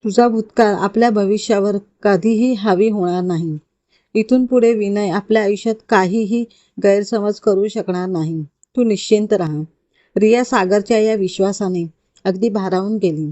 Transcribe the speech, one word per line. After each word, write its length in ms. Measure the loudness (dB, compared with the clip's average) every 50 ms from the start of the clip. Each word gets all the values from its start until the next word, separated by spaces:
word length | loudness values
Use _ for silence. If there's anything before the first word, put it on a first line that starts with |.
| -6
तुझा 240 | 0 2 2 2 4
भूतकाळ 460 | 2 -2 -4 -2 _ 2 2 2 2
आपल्या 360 | 0 -2 -2 0 2 2 2
भविष्यावर 640 | 2 0 0 0 0 -2 0 0 0 0 0 0 -2 -4 -6 _ _ _
कधीही 500 | 0 0 2 2 2 0 2 2 2 0
हावी 360 | 0 -2 0 0 2 2 2 0
होणार 340 | 2 0 -2 -2 -2 -2
नाही. 360 | -2 -2 -2 -2 -2 -4 -6 -8 _ _ _ _ _ _ _ _ _ _ _
इथून 320 | -4 0 2 2 2 2
पुढे 280 | 2 2 2 4 2 2
विनय 340 | 0 -2 -2 -2 -2 -2 -2
आपल्या 340 | -2 -4 -2 0 0 2
आयुष्यात 320 | 2 0 -2 -2 -2 -4 -4 -4 _ 0
काहीही 560 | 2 2 2 2 0 -2 -2 -2 -2 -4 -4 -6 _ _ _ _ _ 0 2
गैरसमज 560 | 2 2 2 0 -2 -4 -2 -2 -4 -4 -2
करू 280 | 0 0 2 2 0 -2
शकणार 400 | -4 -2 -2 -2 -2 -2 -4 -4
नाही. 340 | -2 -2 -2 -2 -4 -6 -8 -10 _ _ _ _ _
तू 60 | 0
निश्चिंत 500 | 2 2 0 -2 2 0 2 2 2 0
राहा." 300 | 0 -2 0 -4 -4 -6 -8 -10 _ _ _ _ _ _ _ _ _
रिया 280 | 0 2 4 4 2 0
सागरच्या 540 | 0 0 -2 0 2 0 0 0 0 0 2
या 160 | 2 0 0
विश्वासाने 720 | -2 -2 -4 -2 -2 -2 -2 -2 -4 -4 -4 -4 -4 -6 -8 _ _ _ _ _ _ _
अगदी 240 | -6 -2 -2 -2 -2
भारावून 480 | -2 -2 -4 -2 -2 -2 -2 -2 -4
गेली. 300 | -2 -2 -2 -2 -2 -6 -8